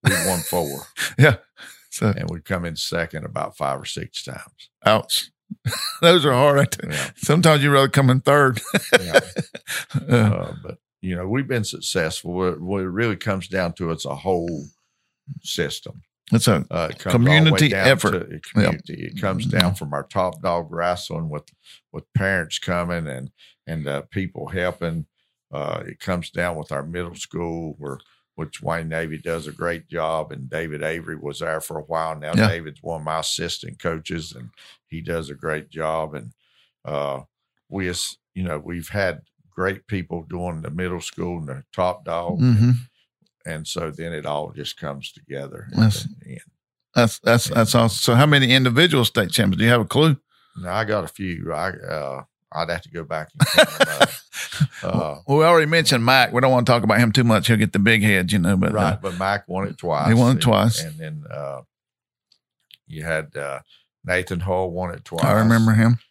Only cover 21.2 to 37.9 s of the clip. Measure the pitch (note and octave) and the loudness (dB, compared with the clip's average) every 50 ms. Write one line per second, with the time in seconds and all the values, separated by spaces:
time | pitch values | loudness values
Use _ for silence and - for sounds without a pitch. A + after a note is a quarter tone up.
21.2 | E2 D#2+ D2+ D2 - _ _ _ _ - - - _ _ _ E2 - _ _ - | -6 -6 -8 -10 -12 _ _ _ _ -20 -20 -20 _ _ _ -16 -16 _ _ 0
22.2 | G2 F#2+ G2 F#2 E2+ D#2+ - - - - F2+ F2 F2 F2 F2 E2+ E2 D2+ C2 C2 | 0 2 2 0 -2 -4 -6 -8 -4 -2 -2 -2 -2 -2 -4 -4 -4 -6 -8 -8
23.2 | B1+ C2+ _ _ _ - _ _ _ - E2 E2 D2 C#2 C#2+ C#2+ - _ - G2+ | -10 -12 _ _ _ -20 _ _ _ -10 -8 -6 -6 -4 -6 -6 -8 _ -6 -6
24.2 | F#2+ F2+ - - - - F#2 F#2+ F2+ F2+ F2 - E2+ E2+ E2 E2 D#2 _ _ _ | -6 -6 -8 -10 -12 -8 -4 -2 -2 -2 -2 -4 -6 -6 -4 -6 -8 _ _ _
25.2 | _ _ _ _ _ _ - C#2+ D2 D2 E2 - - - - _ - - F#2 F2+ | _ _ _ _ _ _ -8 -6 -6 -6 -6 -8 -8 -12 -16 _ -6 -6 -6 -6
26.2 | E2 - _ - F2 F2 E2+ D#2+ D2 - D#2 C#2 C#2+ D#2 E2+ F2 F2 E2+ F2 - | -6 -8 _ -4 -4 -4 -4 -6 -8 -8 -8 -8 -8 -8 -8 -8 -8 -8 -10 -14
27.2 | - - - E2 E2+ E2+ E2 E2+ E2 D#2+ D2 C#2+ D2 C#2+ C2+ C2+ _ _ _ _ | -16 -10 -8 -6 -6 -4 -6 -6 -8 -10 -12 -12 -10 -12 -12 -12 _ _ _ _
28.2 | _ _ _ - E2 D2+ - - D2+ D#2+ E2 E2+ E2 D#2+ D#2+ D#2+ E2 D#2+ D#2 D#2 | _ _ _ -12 -12 -12 -12 -10 -6 -4 -4 -4 -4 -6 -6 -6 -6 -6 -8 -10
29.2 | - F2 E2 E2 D2 D2+ D2 - F2 E2+ E2+ E2 D#2+ _ - E2+ D#2+ D#2+ D#2+ D#2+ | -6 -6 -6 -6 -6 -10 -12 -8 -6 -6 -6 -6 -10 _ -8 -4 -4 -2 -2 -4
30.2 | D#2 D#2 D2 C#2+ C2 C2 C#2+ D#2+ E2 D#2+ D2+ D2 D#2 D#2 D#2+ E2+ E2 E2 D#2+ D2+ | -4 -6 -10 -14 -14 -8 -8 -6 -6 -6 -8 -6 -6 -6 -6 -6 -8 -10 -12 -10
31.2 | D2 C#2+ C#2+ - E2+ D#2+ D#2+ D#2+ D#2 - E2 D#2 D#2 - D#2+ D#2+ E2 D#2+ D#2+ D2+ | -10 -10 -10 -8 -6 -6 -6 -6 -6 -8 -10 -12 -10 -6 -4 -4 -4 -4 -6 -8
32.2 | D2 D2+ E2 G2 A2 G#2+ F#2+ E2+ E2 D2+ C#2+ - _ E2+ E2+ D#2+ D2+ D#2 D#2+ D#2+ | -8 -4 -2 0 0 0 0 -4 -8 -12 -16 -14 _ -10 -10 -8 -6 -6 -4 -4
33.2 | D#2+ - - - F2 E2+ - - - E2 D#2+ - - F2 E2 D#2+ D#2 - E2+ E2+ | -4 -4 -6 -6 -6 -8 -8 -10 -12 -16 -16 -8 -6 -6 -6 -6 -8 -10 -10 -10
34.2 | D#2 D#2+ - B1+ B1 A#1 _ _ - - - _ _ _ - E2 D#2+ D#2+ E2+ E2+ | -10 -10 -14 -18 -18 -20 _ _ -20 -20 -20 _ _ _ -14 -12 -8 -6 -6 -6
35.2 | D#2+ C#2 D2 C#2 D#2+ D#2+ D#2 D#2 D#2 _ - D#2 D#2+ D#2 D#2+ D#2+ D#2+ D#2+ C#2+ C#2+ | -6 -8 -14 -10 -6 -6 -6 -6 -8 _ -10 -6 -4 -4 -2 -2 -4 -6 -8 -12
36.2 | A1+ A#1 - _ _ _ _ _ _ _ _ _ _ - D2+ D2 C#2+ C#2+ C#2 C2+ | -14 -14 -20 _ _ _ _ _ _ _ _ _ _ -8 -6 -4 -4 -4 -6 -8
37.2 | C#2+ _ _ _ _ _ _ _ _ _ - G2 F#2+ F2+ | -10 _ _ _ _ _ _ _ _ _ -8 -6 -4 -4